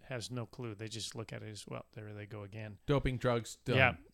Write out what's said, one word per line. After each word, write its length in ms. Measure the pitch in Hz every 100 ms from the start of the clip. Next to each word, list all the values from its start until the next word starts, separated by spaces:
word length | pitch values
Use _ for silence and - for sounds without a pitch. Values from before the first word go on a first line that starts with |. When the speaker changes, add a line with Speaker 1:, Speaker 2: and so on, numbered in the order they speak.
Speaker 1:
has 240 | - 127 101
no 140 | 123
clue. 300 | 113 - 117
They 140 | 101 110
just 260 | 110 98
look 180 | 120 110
at 100 | 117
it 80 | 107
as, 160 | 104 -
"Well, 160 | 123 -
there 200 | 120 107
they 140 | 104 104
go 160 | 107
again." 360 | 101 107 107 98 -
Speaker 2:
Doping, 300 | 139 135 123
drugs, 400 | 127 117 110 -
done. 120 | - 131
Speaker 1:
Yeah. 180 | 127 - -